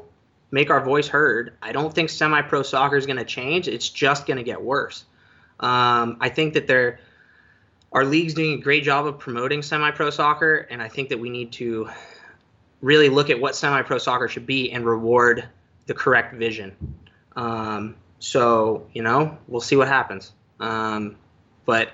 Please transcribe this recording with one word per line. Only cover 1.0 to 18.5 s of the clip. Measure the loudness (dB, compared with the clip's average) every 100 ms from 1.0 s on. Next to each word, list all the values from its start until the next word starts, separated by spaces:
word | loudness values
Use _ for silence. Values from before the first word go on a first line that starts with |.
| 2
heard, | 2 2 2 -4 -10
I | -8
don't | -4 -2
think | -2 -2
semi-pro | 0 2 2 0 -2
soccer | 0 0 2 2
is | 0
gonna | -4 -8
change. | -8 -4 -2 -2
It's | -6 -6
just | 0 0 0 -2
gonna | -4
get | -6 -6
worse. | -4 -4 -4 -10 -20 _ _ _ _ -6
Um, | 0 2 4 4 2 -2
I | -4
think | 0 0
that | 0 2
there, | 2 2 -2 _ _ _ _ _ _ _ _ _
our | 0 2
league's | 2 0
doing | -2 -2
a | -2
great | 0 0
job | 2 0 0
of | -6
promoting | -8 -4 -4 -4
semi-pro | -4 0 0 0 -2
soccer, | 0 0 2 2 2 0
and | -10
I | -10
think | -8 -6
that | -6
we | -6
need | -8 -10
to | -8 -6 -6 -8 -12 -20 -20 -20 -20 _ _ _ _
really | 4 6 6
look | 6 2
at | 2
what | 0 -2
semi-pro | 0 0 0 -2
soccer | 0 0 -2
should | -6 -4
be | -4 -2
and | -2 0
reward | 0 2 4 6 4 -2 _ _ _ -10
the |
correct | -4 2 2 2 -4
vision. | -4 -4 -10 -12 -14 -14 -20 _ _ -8
Um, | -6 -4 -4 -6 -8 -12 _ _
so, | -2 2 4